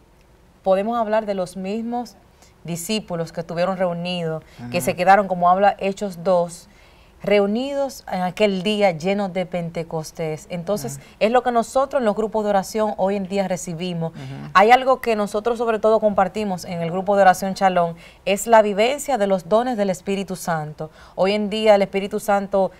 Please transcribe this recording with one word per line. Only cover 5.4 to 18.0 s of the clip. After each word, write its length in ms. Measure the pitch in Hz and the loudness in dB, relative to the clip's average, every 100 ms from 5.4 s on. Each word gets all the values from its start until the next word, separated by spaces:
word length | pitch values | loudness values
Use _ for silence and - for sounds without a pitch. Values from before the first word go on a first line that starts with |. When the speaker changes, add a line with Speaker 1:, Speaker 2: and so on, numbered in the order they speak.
| 175 | 4
Speaker 1:
habla 280 | 190 202 - | 6 4 2
Hechos 440 | 196 196 202 170 | -4 -4 -8 -4
dos, 460 | 185 180 170 - - - - - - - | 0 2 0 -6 -20 -20 -20 -20 -20 -8
reunidos 800 | 202 208 202 226 269 277 269 - - | 2 2 2 0 -2 -4 -4 -6 -8
en 120 | 185 | -4
aquel 420 | 180 170 208 190 | -4 0 0 2
día 260 | 208 208 196 | -2 2 2
lleno 380 | 160 180 202 196 | 2 -2 -2 -2
de 180 | 185 170 | -4 -4
Pentecostés. 1000 | 180 170 170 160 160 156 - 160 151 - | -4 -6 -8 -6 -8 -8 -8 -6 -6 -8
Entonces, 460 | 175 165 202 139 139 | -8 -4 -4 -4 -10
Speaker 2:
Ujú. 80 | - - | -12 -2
Speaker 1:
es 100 | 208 | 2
lo 140 | 247 | 2
que 80 | 247 | 2
nosotros 480 | 233 220 262 269 285 | 0 0 0 0 0
en 40 | |
los 120 | 220 202 | 0 0
grupos 260 | 214 220 | -2 0
de 80 | 208 | 0
oración 440 | 196 180 220 214 - | 0 0 -2 -2 0
hoy 180 | 190 | -2
en 140 | 202 180 | -2 -2
día 180 | 202 185 | -2 -2
recibimos. 680 | 180 180 160 180 170 165 | -4 -6 -6 -4 -4 -6
Speaker 2:
Ujú. 380 | 165 135 139 147 | -8 -12 -12 0
Speaker 1:
Hay 180 | 180 220 | 4 6
algo 280 | 254 262 254 | 6 4 0
que 140 | 240 | 0
nosotros 420 | 214 202 208 233 233 | -2 -2 -2 -2 -2
sobre 220 | 233 214 | -2 2
todo 220 | 214 220 | 2 4
compartimos 640 | 214 196 185 214 208 180 | 2 2 0 -2 -6 -6
en 180 | - 170 | -8 -6
el 80 | 165 | -4
grupo 240 | 185 190 | -4 0
de 80 | 202 | 6
oración 320 | 185 180 196 | 6 6 0
Shalom, 400 | 185 190 180 170 170 | 0 2 2 0 -4